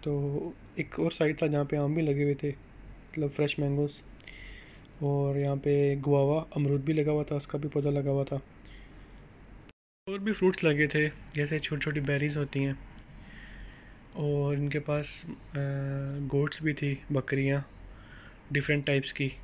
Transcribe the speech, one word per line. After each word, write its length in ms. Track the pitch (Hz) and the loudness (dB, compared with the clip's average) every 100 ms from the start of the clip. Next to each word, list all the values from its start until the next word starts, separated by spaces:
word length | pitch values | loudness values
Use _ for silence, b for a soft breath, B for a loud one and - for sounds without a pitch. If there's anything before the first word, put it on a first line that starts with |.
तो 500 | - 143 143 143 165 - - - | -2 -2 0 -2 -4 -10 -14 -6
एक 200 | 147 - | -6 0
और 120 | 165 | -2
site 300 | - 156 151 | 2 2 2
था 60 | 160 | 2
जहाँ 180 | 147 143 | 2 2
पे 120 | 147 | 2
आम 180 | 143 156 | 2 2
भी 60 | |
लगे 220 | 156 139 | 2 2
हुए 120 | 143 139 | 2 2
थे, 140 | 147 | -2
मतलब 800 | 139 - - - - - - 143 | -4 -10 -18 -18 -18 -12 -2 -2
fresh 300 | - 147 - | 2 0 2
mangoes, 380 | 143 143 147 - - - B B B B B B B - | 0 2 0 -2 -18 -18 B B B B B B B -4
और 340 | 143 143 139 139 | 0 2 2 2
यहाँ 200 | 139 139 | 2 0
पे 380 | 139 143 143 139 | 4 6 6 4
guava 500 | 143 143 139 151 160 - | 4 6 6 4 0 0
अमरूद 300 | 143 143 135 | 2 2 2
भी 80 | |
लगा 180 | 160 147 | 2 4
हुआ 120 | 151 | 2
था, 120 | 147 147 | 2 -2
उसका 240 | 139 147 | -2 -4
भी 80 | 147 | -2
पौधा 220 | 147 143 | 0 2
लगा 220 | 143 139 | 2 2
हुआ 120 | 139 | 2
था। 120 | 135 135 - - B B B B B B - - - - - - _ _ - | 2 -2 -6 -18 B B B B B B -20 -20 -20 -20 -20 -20 _ _ -8
और 100 | 196 | -4
भी 120 | 202 | -2
fruits 320 | 208 185 185 | 4 4 6
लगे 240 | 165 147 151 | 4 4 4
थे, 200 | 156 151 | 4 0
जैसे 520 | - - 147 147 156 | 0 -10 -4 0 0
छोटी 220 | - 151 | -2 -2
छोटी 180 | 147 147 | 0 0
berries 380 | 143 143 147 147 | 0 2 0 0
होती 260 | 139 139 | -2 0
हैं, 160 | 139 135 - - - B B B B B B B B B - - | 0 -2 -8 -16 -18 B B B B B B B B B -16 -4
और 380 | 147 143 143 143 | 0 2 2 0
इनके 240 | 143 147 | 0 -2
पास, 420 | 147 147 147 - 165 | 0 -2 -2 -10 -12
अ, 80 | 156 - 143 139 139 139 139 139 139 139 | -14 -8 -4 -2 -2 -2 -2 -4 -4 0
goats 360 | 139 147 - | 2 2 0
भी 100 | 156 | -2
थी, 300 | 147 143 139 - | 0 -2 -2 0
बकरियाँ 560 | 143 127 139 135 139 139 - - B B B B B - | 0 2 0 2 2 -2 -12 -18 B B B B B -4
different 320 | 143 135 147 143 | -2 2 2 4
types 260 | 139 135 | 2 2
की। 200 | - 139 - | -2 -4 -4